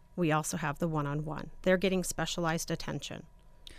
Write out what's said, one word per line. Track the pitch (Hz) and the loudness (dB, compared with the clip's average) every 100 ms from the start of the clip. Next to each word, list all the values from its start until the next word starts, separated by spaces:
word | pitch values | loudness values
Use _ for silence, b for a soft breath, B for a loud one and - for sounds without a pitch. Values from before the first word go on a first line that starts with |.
| - - | -10 0
we | 165 | 4
also | 151 156 165 | 4 2 -2
have | 151 143 | -2 0
the | 175 | 0
one-on-one. | 156 143 147 156 151 - - | 0 0 -2 -2 -6 -8 -2
They're | 185 185 | 4 4
getting | 190 185 | 4 2
specialized | 170 - 160 - 165 165 - | 0 -2 -2 0 0 0 0
attention. | 165 - 147 - - - - - - - | -4 -2 -6 -6 -10 -12 -20 -20 -20 -18